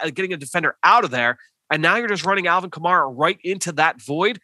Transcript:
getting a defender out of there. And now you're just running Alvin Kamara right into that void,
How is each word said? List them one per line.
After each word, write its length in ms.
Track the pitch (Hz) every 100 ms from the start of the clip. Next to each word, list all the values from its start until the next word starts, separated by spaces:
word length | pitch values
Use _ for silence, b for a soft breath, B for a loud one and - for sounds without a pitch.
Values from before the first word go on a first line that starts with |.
| 160
getting 220 | 151 190
a 60 | 175
defender 380 | 139 175 151 -
out 200 | 165 226
of 60 | 185
there. 260 | 127 120 123 b _ _
And 120 | 156
now 140 | 165 208
you're 120 | 233
just 160 | 196
running 220 | 165 196 180
Alvin 240 | 180 185
Kamara 420 | 156 170 180 139
right 240 | 123 160 190
into 300 | 175 196 175
that 280 | 151 160 127
void, 380 | 113 151 202 220